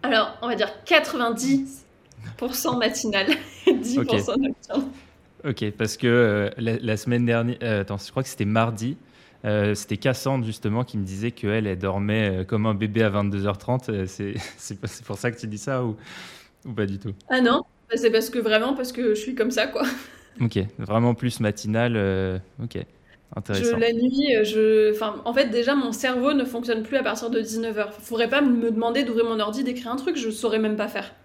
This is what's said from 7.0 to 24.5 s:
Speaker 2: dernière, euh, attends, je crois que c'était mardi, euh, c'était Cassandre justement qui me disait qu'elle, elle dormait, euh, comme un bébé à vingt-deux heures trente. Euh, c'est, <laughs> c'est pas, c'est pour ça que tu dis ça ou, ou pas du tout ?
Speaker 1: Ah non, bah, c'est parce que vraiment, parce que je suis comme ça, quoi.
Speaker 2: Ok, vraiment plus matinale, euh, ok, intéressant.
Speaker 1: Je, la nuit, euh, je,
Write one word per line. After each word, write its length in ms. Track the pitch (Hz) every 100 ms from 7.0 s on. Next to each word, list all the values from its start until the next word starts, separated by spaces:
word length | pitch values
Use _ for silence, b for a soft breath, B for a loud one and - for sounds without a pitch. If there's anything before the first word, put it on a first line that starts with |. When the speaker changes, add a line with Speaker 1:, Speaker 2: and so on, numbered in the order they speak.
| - 120
Speaker 2:
dernière, 320 | 120 117 117 123
euh, 180 | 117 107
attends, 160 | 95 101
je 120 | -
crois 140 | 139
que 40 | 131
c'était 160 | -
mardi, 520 | 101 110 117 107 117 156 b b b b
euh, 320 | 107 104 104 101
c'était 200 | - 104
Cassandre 480 | 139 117 135 135
justement 380 | 110 107 107 110
qui 160 | 123 107
me 60 |
disait 260 | 95 95 117
qu'elle, 380 | - 101 110 104
elle 100 | 90
dormait, 520 | 95 98 101 110 104
euh, 140 | 92
comme 220 | 92 110 110
un 80 |
bébé 280 | 101 107 110
à 80 | 110
vingt-deux 360 | 101 101 98 101
heures 120 | 98
trente. 300 | - 127 -
Euh, 180 | 104 92
c'est, 280 | - 101 101 -
<laughs> 100 | -
c'est 240 | - 101
pas, 80 | -
c'est 180 | - -
pour 120 | 104
ça 120 | 123
que 80 | 113
tu 80 | 110
dis 120 | 107
ça 260 | - 131
ou, 120 | 123 107 B B B B B _ -
ou 60 |
pas 140 | 110 98
du 120 | 98
tout ? 140 | 107 98 -
Speaker 1:
Ah 120 | 254
non, 220 | 240 285 - _ _
bah, 80 | 226
c'est 140 | 226
parce 180 | 226 240
que 120 | 247
vraiment, 340 | 220 214 247
parce 160 | 269 247
que 240 | - 240
je 60 | 214
suis 140 | - 262
comme 160 | 220
ça, 160 | 220 240
quoi. 140 | - - B B B B -
Speaker 2:
Ok, 180 | 117 104 98 -
vraiment 360 | 104 110 120
plus 260 | 117 123 -
matinale, 540 | 110 101 107 110 120 113
euh, 420 | 98 95 95 92 - -
ok, 160 | 117 - - b b b _
intéressant. 400 | - - - 240
Speaker 1:
Je, 60 | 226
la 120 | 226
nuit, 440 | 233 247 269 285 226
euh, 80 |
je, 480 | 214